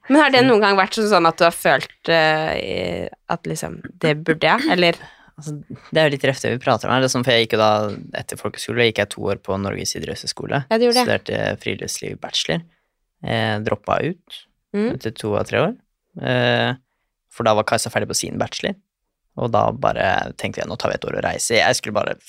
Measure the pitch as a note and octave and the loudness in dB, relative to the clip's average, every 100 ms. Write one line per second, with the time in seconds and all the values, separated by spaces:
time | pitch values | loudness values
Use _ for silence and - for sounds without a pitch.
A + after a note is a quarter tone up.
0 | - C#4 D4 C4 C4 A3 G#3 G3 F#3+ - | 2 6 6 6 6 6 4 4 2 0
1 | G#3+ F#3+ E3 - E3+ - F3+ C#3+ - _ | 2 4 4 4 2 4 2 2 0 _
2 | - E3 D#3 D#3 D#3 D2 - - F2+ F2 | 0 4 4 2 0 -2 -4 -4 -4 -4
3 | - - - E3+ D#3+ D#3+ - D#3+ - - | -8 -10 -8 -8 -6 -8 -8 -10 -16 -4
4 | D#3+ D3+ D#3+ D#3 D#3 G#3+ C#4+ F#3 F3 E3+ | -2 0 0 0 2 2 2 2 2 2
5 | - - - - D3+ D3 - - - D#3+ | -6 -20 -20 -16 -12 -12 -14 -18 -2 2
6 | D#3 C#3 C3+ C3 A#2 A#2+ C#3 A2+ G2+ B2+ | 2 2 0 0 -2 -2 0 0 2 2
7 | C3 C3 B2 A#2 A2+ A2 G#2+ G#2+ G#2+ G2 | 2 0 2 2 2 4 4 4 0 -6
8 | E2 - - - G#2+ - - A#2 A#2+ G#2+ | -10 -10 -10 -10 -8 -8 -6 0 2 2
9 | G2+ - G2+ G2 - F#2+ G2 G2 F#2 F2+ | -2 -4 -4 -4 -4 -4 -4 -4 -6 -6
10 | - - - - - D3 C#3 A3+ A#3+ A#3+ | -8 -8 -10 -10 -4 -4 0 2 2 2
11 | A#3+ A2 - G#2+ G#2 G2 G#2+ G2 - - | 2 0 -2 -4 -2 -4 -6 -6 -8 -8
12 | G2+ - - - - E3 E3 _ _ _ | -10 -10 -6 -4 -2 -4 -6 _ _ _
13 | _ _ - A#2 A2 G#2+ A2 A2 - - | _ _ -4 -2 -2 -2 -2 -4 -2 -2
14 | D3+ F#3 _ - - _ _ G3+ A3 C3+ | -2 -6 _ -20 -20 _ _ -4 -2 -4
15 | A2+ - G#2+ G#2 G#2+ A2+ D#3 B3+ _ _ | -6 -6 -2 -2 0 0 0 -2 _ _
16 | _ - B2+ B2+ B2 A#2+ A#2 B2+ _ _ | _ -8 -2 0 2 2 0 -4 _ _
17 | _ _ _ - A2+ G#2+ G#2 A#2 A#2 - | _ _ _ -2 2 2 2 0 -2 -6
18 | G#2 - - - - - - G3 _ _ | -6 -4 -4 -4 -6 -4 -6 -6 _ _
19 | _ _ _ - B2 A2+ A2 A2+ - - | _ _ _ -8 -2 2 0 0 0 0
20 | F#2+ - - - - - - F#2 - - | 0 0 -4 -6 -8 -6 -8 -4 -4 -4
21 | - - - - - A2+ E2+ B2+ - G#2+ | -4 -4 -4 -4 0 4 4 2 -2 -4
22 | - - | -4 -6